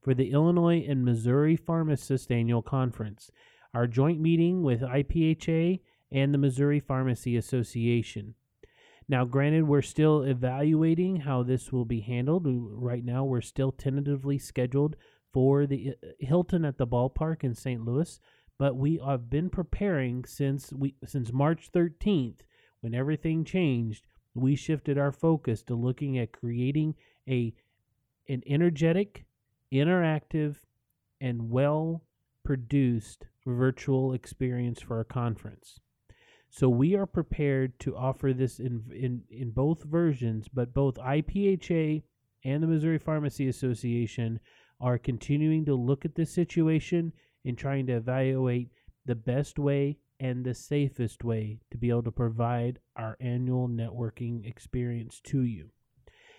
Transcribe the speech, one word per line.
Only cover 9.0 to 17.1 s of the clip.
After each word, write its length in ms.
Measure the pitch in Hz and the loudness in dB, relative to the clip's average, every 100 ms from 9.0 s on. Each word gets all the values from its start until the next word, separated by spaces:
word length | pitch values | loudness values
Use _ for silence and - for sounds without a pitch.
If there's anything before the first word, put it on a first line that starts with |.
| - | -2
Now, 180 | 127 123 | 0 2
granted, 420 | 135 143 160 151 | 2 4 4 4
we're 140 | 143 | 4
still 400 | - - 156 151 | 2 4 6 6
evaluating 920 | 135 123 127 131 151 156 160 165 185 185 | 2 0 0 0 2 4 4 2 0 0
how 260 | 143 127 | 0 0
this 280 | 123 127 - | 0 -2 -2
will 140 | 131 117 | -4 -2
be 160 | 117 | -4
handled. 440 | 107 120 131 180 151 | -2 -2 0 0 0
We, 120 | 123 | -2
right 480 | 110 107 123 120 120 | -4 -6 -4 -4 -2
now, 180 | 123 | -2
we're 180 | 135 123 | 0 -2
still 300 | - - 135 | -4 -2 -2
tentatively 680 | - 139 139 143 139 139 139 | -2 -4 -2 -2 -2 -2 -4
scheduled 580 | - - 123 139 151 - _ _ _ | -4 -4 0 2 0 -2 _ _ _
for 340 | 131 135 139 143 | 2 4 4 2
the, 260 | 139 135 - | -2 -4 -8
uh, 40 | - - | -14 -10
Hilton 460 | 131 175 175 175 151 | 0 2 2 0 0
at 120 | - | -2
the 100 | 120 | 0
ballpark 560 | 120 127 | 0 0